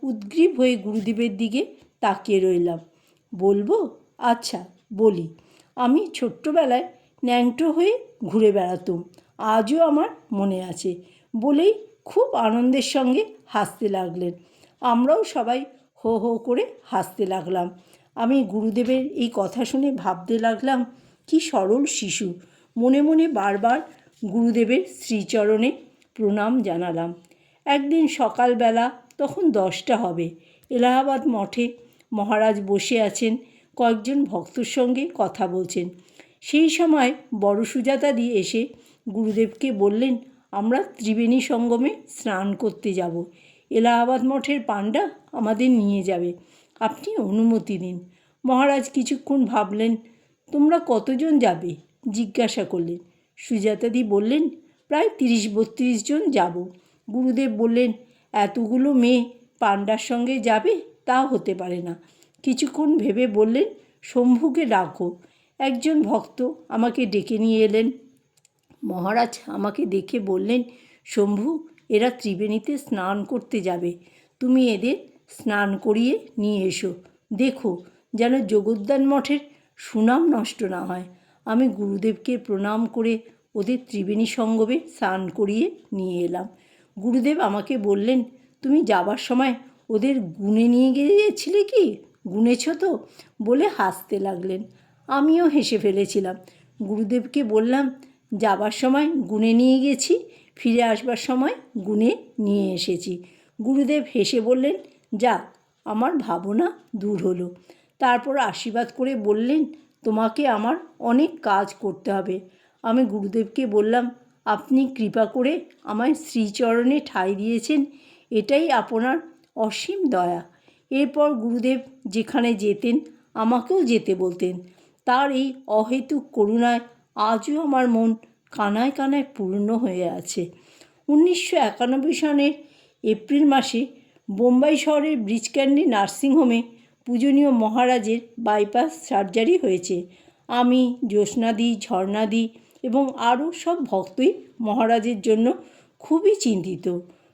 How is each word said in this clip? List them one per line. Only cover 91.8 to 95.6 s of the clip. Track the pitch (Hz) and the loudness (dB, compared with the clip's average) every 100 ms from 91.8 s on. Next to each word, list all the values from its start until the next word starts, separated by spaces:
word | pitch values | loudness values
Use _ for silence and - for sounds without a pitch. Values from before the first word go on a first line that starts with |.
| 302 202 - _ 196 | 2 0 -14 _ -8
গুনেছ | 196 233 240 311 | 0 2 2 0
তো?" | 330 381 247 - - - - | -2 -2 -2 -6 -20 -20 -8
বলে | 214 262 392 | 0 2 2
হাসতে | - 190 185 - 202 | 0 -2 -2 -6 -4
লাগলেন। | 196 180 190 190 220 - _ _ - | -4 -6 -6 -8 -10 -18 _ _ -4
আমিও | 277 294 330 339 | 0 4 4 4
হেসে | 294 | 2